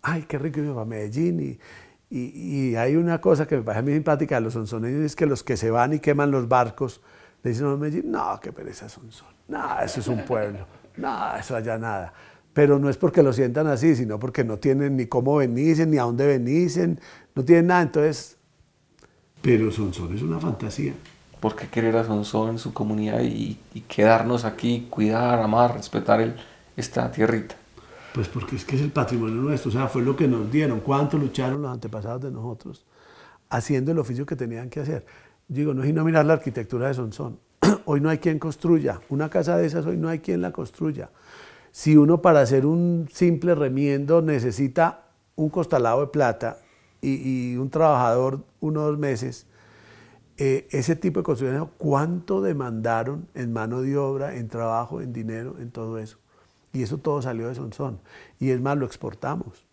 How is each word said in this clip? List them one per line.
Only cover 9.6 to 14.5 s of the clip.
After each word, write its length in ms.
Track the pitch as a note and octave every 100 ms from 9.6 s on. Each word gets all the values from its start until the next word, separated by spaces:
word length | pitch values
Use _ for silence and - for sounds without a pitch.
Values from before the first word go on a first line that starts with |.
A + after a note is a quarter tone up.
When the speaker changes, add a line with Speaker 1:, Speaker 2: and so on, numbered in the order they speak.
| A#2 -
Speaker 1:
eso 200 | A2+ -
es 80 | A#2
un 160 | A#2+
pueblo, 420 | G2+ A#2+ G#2 G2+ F#2 - - -
no, 400 | D#3 A2+ G#2+ A2+
eso 200 | - B2
allá 220 | A2+ A2+
nada". 340 | A2+ G2+ E2+ - - - _
Pero 280 | - D3 C#3+
no 100 | C#3+
es 60 | C3
porque 260 | E3 F3+
lo 100 | C#3+
sientan 360 | A#2 B2+ B2 D#3
así, 260 | C3 D#3
sino 240 | C3+ A#2+ G#2
porque 240 | B2 A#2+
no 160 | A#2+